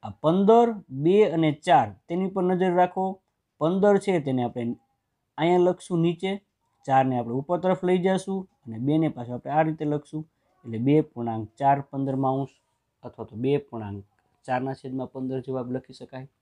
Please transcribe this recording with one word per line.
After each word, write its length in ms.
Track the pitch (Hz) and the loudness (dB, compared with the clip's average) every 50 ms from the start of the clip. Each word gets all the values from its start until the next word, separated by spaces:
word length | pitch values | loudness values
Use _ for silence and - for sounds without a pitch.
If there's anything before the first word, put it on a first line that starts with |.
| - | -12
આ 100 | 110 101 _ | -14 -14 _
પંદર, 460 | - 151 165 185 202 196 226 233 240 233 226 208 - _ | 0 2 2 4 6 6 6 6 6 4 0 -6 -12 _
બે 260 | 131 135 147 165 185 208 214 185 147 | -8 -2 0 4 6 6 4 4 4
અને 140 | 165 160 156 147 147 _ | 2 2 0 0 -2 _
ચાર 220 | 180 170 147 117 107 101 _ _ _ | 4 4 4 4 2 -4 _ _ _
તેની 260 | 170 175 190 196 190 | -4 -4 -4 -2 -2
પર 100 | 196 180 | -2 0
નજર 300 | 185 185 175 185 185 175 | 0 0 2 2 2 4
રાખો. 300 | 180 180 180 180 190 190 190 190 - _ _ _ _ _ _ _ _ | 2 2 2 2 -4 -4 -6 -6 -10 _ _ _ _ _ _ _ _
પંદર 340 | 147 160 180 196 190 208 202 196 | -2 0 0 2 4 4 4 2
છે 140 | 196 - 185 170 | 2 0 0 0
તેને 220 | 139 139 127 127 120 | 0 0 -2 0 -2
આપણે 320 | 120 - 123 117 117 117 - _ _ _ _ _ _ _ _ _ _ _ - | -2 -4 -6 -6 -6 -6 -8 _ _ _ _ _ _ _ _ _ _ _ -2
અહીંયા 280 | 156 170 180 180 180 180 | 0 2 4 4 4 2
લખશું 320 | 180 180 - - 185 170 | 2 -2 -6 -4 0 2
નીચે, 300 | 165 170 175 165 - 190 196 202 _ _ _ _ _ _ _ _ _ | 2 2 0 -2 -4 -6 -6 -6 _ _ _ _ _ _ _ _ _
ચારને 280 | - 131 135 131 131 131 | 2 2 2 4 2 0
આપણે 240 | 123 117 113 117 131 | -2 -2 -4 -4 -6
ઉપર 180 | 143 - 175 175 | -4 -2 -4 -2
તરફ 220 | 170 185 180 180 - | 0 0 -2 0 2
લઈ 160 | 180 180 185 175 | 0 0 2 2
જઈશું 340 | 190 190 180 185 - 190 190 185 _ _ _ _ | 2 0 0 -2 -4 -6 -8 -8 _ _ _ _
અને 120 | 120 113 110 | -14 -10 -6
બેને 280 | 123 139 151 160 160 151 | -2 0 0 2 0 0
પાછું 260 | - - 120 117 123 | -2 -6 -10 -10 -10
આપણે 160 | 120 - 135 | -10 -8 -2
આ 120 | 139 156 160 | 0 0 0
રીતે 220 | 156 156 156 160 | 0 -2 -4 -4
લખશું, 380 | 147 147 147 147 _ - 156 156 _ _ _ _ _ _ _ _ | -4 -4 -4 -6 _ -12 -12 -12 _ _ _ _ _ _ _ _
એટલે 120 | 117 110 110 | -10 -6 -2
બે 160 | 117 135 147 156 | 2 4 4 4
પૂર્ણાંક 420 | 147 151 _ 120 117 117 113 110 110 110 _ | 2 0 _ -8 -8 -6 -6 -6 -8 -10 _
ચાર 220 | _ 139 139 139 139 139 _ | _ 2 2 2 2 0 _
પંદરમાંશ 640 | - 135 135 139 135 131 135 131 131 135 135 131 _ _ _ _ _ _ _ _ _ _ _ | -6 -6 -4 -2 -2 -2 0 0 0 -2 -4 -6 _ _ _ _ _ _ _ _ _ _ _
અથવા 260 | 123 - - 110 - | -20 -14 -14 -14 -14
તો 60 | - | -10
બે 160 | 104 120 131 143 143 | -4 -2 0 0 0
પૂર્ણાંક 440 | 143 _ - 117 107 101 101 101 98 _ _ _ _ _ _ _ _ | -2 _ -12 -10 -10 -10 -10 -12 -14 _ _ _ _ _ _ _ _
ચારના 300 | - 127 127 127 135 135 | -6 -4 -4 -4 -6 -8
છેદમાં 320 | - _ 135 127 131 127 123 | -10 _ -10 -8 -8 -8 -8
પંદર 320 | _ 135 131 131 131 131 | _ -10 -8 -6 -6 -6
જવાબ 260 | 123 - 131 131 123 123 | -6 -6 -8 -8 -6 -6
લખી 280 | 127 131 131 _ 131 - | -8 -8 -8 _ -20 -20
શકાય. 280 | 131 - - 131 131 139 _ _ | -20 -18 -16 -16 -18 -18 _ _